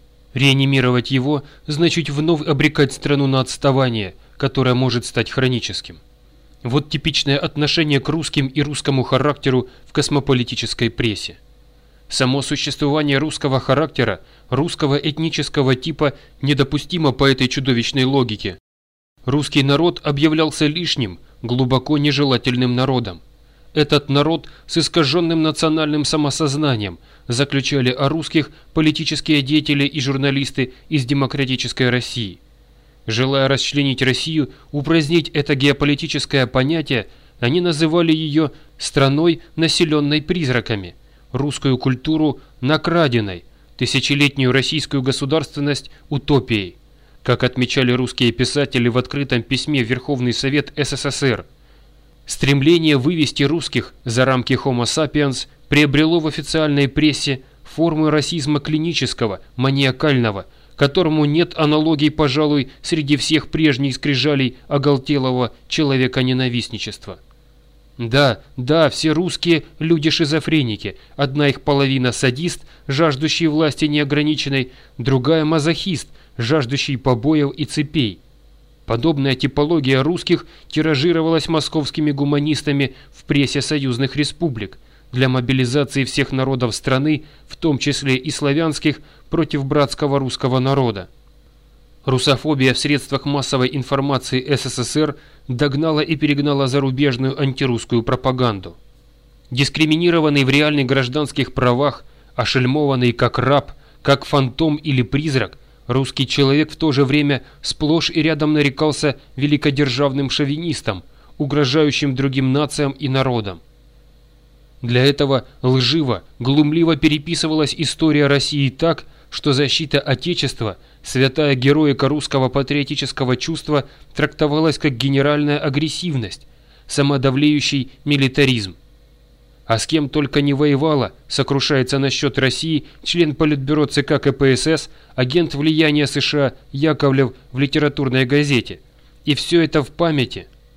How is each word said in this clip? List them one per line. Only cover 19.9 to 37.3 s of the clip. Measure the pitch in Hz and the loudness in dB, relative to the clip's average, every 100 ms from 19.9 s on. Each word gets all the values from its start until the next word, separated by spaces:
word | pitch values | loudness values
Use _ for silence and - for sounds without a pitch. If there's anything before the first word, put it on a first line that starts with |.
| 170 | 0
объявлялся | 151 139 156 156 156 151 151 | -4 0 2 2 0 0 -2
лишним, | 165 165 - 107 87 - - | 0 -4 -4 -4 -6 -20 -12
глубоко | 117 123 127 131 127 151 | -2 0 2 2 2 0
нежелательным | 147 139 143 123 131 123 127 | 2 2 2 2 0 0 0
народом. | 123 135 127 107 85 - - _ _ - | 2 0 0 -4 -10 -20 -20 _ _ -6
«Этот | 151 147 147 - | -2 2 0 2
народ | 139 147 165 - - - | 0 0 -2 -6 -20 -6
с | 170 | -2
искажённым | 147 170 139 165 165 165 | 0 0 2 2 0 2
национальным | 156 151 160 156 151 151 | 0 0 0 0 0 0
самосознанием», | 143 156 143 - 151 139 151 117 101 82 - - - | 0 0 0 0 -2 0 0 0 -4 -10 -18 -14 -6
заключали | 120 143 139 131 143 123 | -2 0 -2 0 0 0
о | 127 139 | 0 -2
русских | 160 151 160 143 - - | -2 -2 -2 -2 -6 -6
политические | 165 156 156 156 151 - 151 | 0 0 0 -4 -4 0 0
деятели | 135 151 147 143 | 2 0 2 0
и | 139 147 | 0 -2
журналисты | 131 135 139 139 135 - 123 - - | -4 0 0 0 -2 -4 -4 -6 -4
из | 156 | -2
демократической | 120 143 131 143 131 127 120 - 127 | 0 0 0 -2 -2 -2 -4 -2 0
России. | 123 - 127 101 - _ _ _ _ _ _ - | 0 -2 -8 -10 -12 _ _ _ _ _ _ -6
Желая | 110 131 139 135 | -2 0 0 0
расчленить | 135 - 143 139 123 | 0 -2 -2 -2 0
Россию, | 131 120 160 156 131 - - | 0 -2 -2 -2 -2 -8 -10
упразднить | 147 139 165 143 170 - | -6 0 0 2 0 0
это | 151 143 | -2 -2
геополитическое | 135 143 135 143 147 160 147 - 143 120 | 2 2 2 0 -2 -4 -6 -2 0 0
понятие, | 131 135 165 151 127 - - - | 0 0 -2 -2 -4 -4 -14 -20